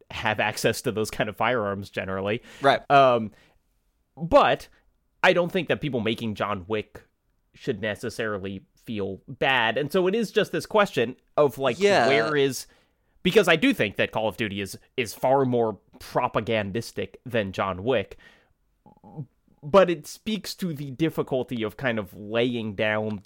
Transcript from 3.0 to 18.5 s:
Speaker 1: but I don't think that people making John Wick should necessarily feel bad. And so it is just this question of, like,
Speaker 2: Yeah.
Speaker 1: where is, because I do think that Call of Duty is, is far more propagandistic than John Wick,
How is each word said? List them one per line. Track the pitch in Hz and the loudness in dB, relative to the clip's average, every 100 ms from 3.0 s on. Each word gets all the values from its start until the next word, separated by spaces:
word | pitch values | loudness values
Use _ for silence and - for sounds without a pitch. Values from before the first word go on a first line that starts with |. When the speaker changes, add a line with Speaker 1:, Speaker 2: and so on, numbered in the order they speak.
| 135 120 107 - _ _ _ _ _ _ _ - | 8 6 0 -12 _ _ _ _ _ _ _ -10
Speaker 1:
but | 165 285 165 139 - _ _ _ _ _ | 4 6 6 2 -4 _ _ _ _ _
I | 180 | 4
don't | 175 175 | 4 2
think | 190 143 | 0 -2
that | - | -2
people | 151 127 | -2 -2
making | 107 117 117 101 | -2 -2 -4 -4
John | 104 101 90 | -4 -4 -4
Wick | 110 - - _ _ _ _ _ | -6 -6 -14 _ _ _ _ _
should | _ - 110 | _ -6 -4
necessarily | 107 101 120 - 113 101 98 98 _ _ - | -4 -6 -8 -6 -4 -4 -6 -10 _ _ -10
feel | 107 95 95 - | -6 -6 -8 -12
bad. | 135 139 131 113 113 | -2 2 2 2 0
And | 143 | -2
so | 190 185 | 0 0
it | 220 | 0
is | 220 | 0
just | - 175 | 0 0
this | 165 - | -2 0
question | 214 202 - 117 - _ - | 2 2 2 -2 -4 _ 2
of, | 147 131 | 2 2
like, | 135 135 | -2 2
Speaker 2:
Yeah. | 202 185 117 | 4 4 4
Speaker 1:
where | 143 156 147 | 4 2 2
is, | 139 123 - _ _ _ _ _ | 0 0 -12 _ _ _ _ _
because | 185 190 185 | 2 4 6
I | 165 | 4
do | 262 | 4
think | 233 107 - | 2 -2 0
that | 107 | -2
Call | 117 110 | -2 -4
of | 95 | -4
Duty | 110 101 | -4 -4
is, | 98 - _ - | -8 -10 _ -8
is | 113 | -8
far | - 131 139 131 | -2 2 2 2
more | 120 113 101 _ - | 2 0 -2 _ -20
propagandistic | - 151 123 131 110 113 101 101 - - 95 - 127 | -6 -2 -2 -2 -2 -2 -2 -6 -8 -10 -10 -12 -6
than | 117 98 | -4 -2
John | 90 98 90 104 | -2 -4 -4 -2
Wick, | 120 95 - - _ _ | -2 -2 -12 -20 _ _